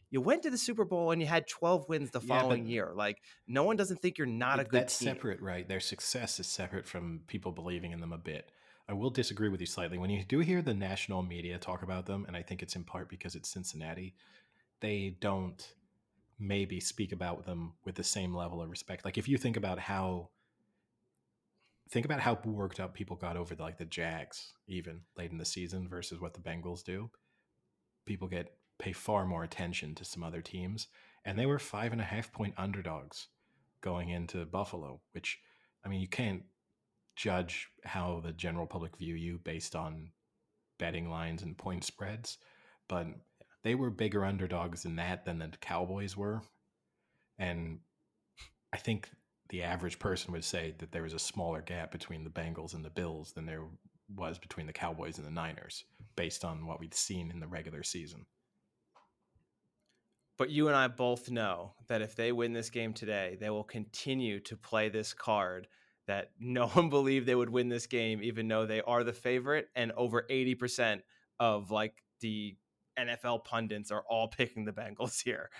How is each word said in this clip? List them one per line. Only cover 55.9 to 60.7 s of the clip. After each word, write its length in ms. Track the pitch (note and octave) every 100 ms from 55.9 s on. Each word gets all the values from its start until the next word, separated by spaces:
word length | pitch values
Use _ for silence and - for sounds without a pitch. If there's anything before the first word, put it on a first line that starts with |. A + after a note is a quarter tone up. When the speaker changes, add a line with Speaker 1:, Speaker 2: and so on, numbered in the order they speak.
| - - -
Speaker 2:
based 260 | E2+ - E2+
on 180 | D#2
what 160 | D#2+ D#2+
we'd 140 | E2
seen 360 | - - F#2 E2
in 100 | E2+
the 60 | D#2+
regular 360 | D#2+ D#2+ D#2
season. 420 | - F2 D2+ - - _ _ _ _ _ _ _ _ _ _ _ _ _ _ _ _ _ _ _ _ -
Speaker 1:
But 140 | C3
you 180 | D3
and 80 | D3+